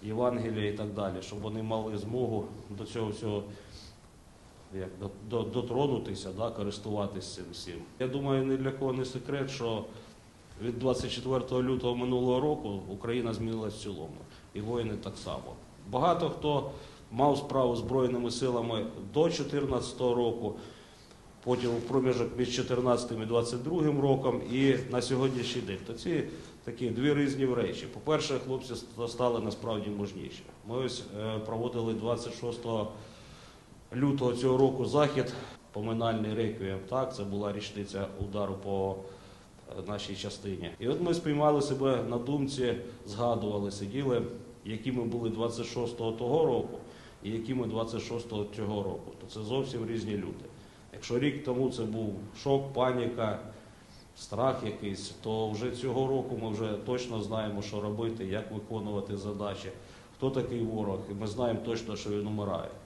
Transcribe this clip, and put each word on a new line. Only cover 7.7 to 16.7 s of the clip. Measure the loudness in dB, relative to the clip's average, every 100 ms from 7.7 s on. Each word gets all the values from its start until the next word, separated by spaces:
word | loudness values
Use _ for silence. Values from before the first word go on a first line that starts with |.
| -10 -12 -4
Я | -2
думаю, | 0 2 4 4
ні | 2
для | 2
кого | 0 0
не | 0 -2
секрет, | -4 -4 -2 -2
що | -2 0 0 -4 -10 -16 -20 -20 -20 -20 -6
від | -4 0
двадцять | 2 2 0
четвертого | -2 2 2 2 2
лютого | 4 2 2 2
минулого | 2 4 4 4
року | 4 2 -2 -4 -4
Україна | -6 -2 0 0
змінилась | 0 -2 -2 -4
в | -6
цілому, | -8 -6 -8 -10 -14 -18 -12
і | -8
воїни | -2 -2 -2 -4
так | -6 -8
само. | -6 -6 -6 -12 -16 -16 -2
Багато | 4 6 6 2
хто | 0 2 2 2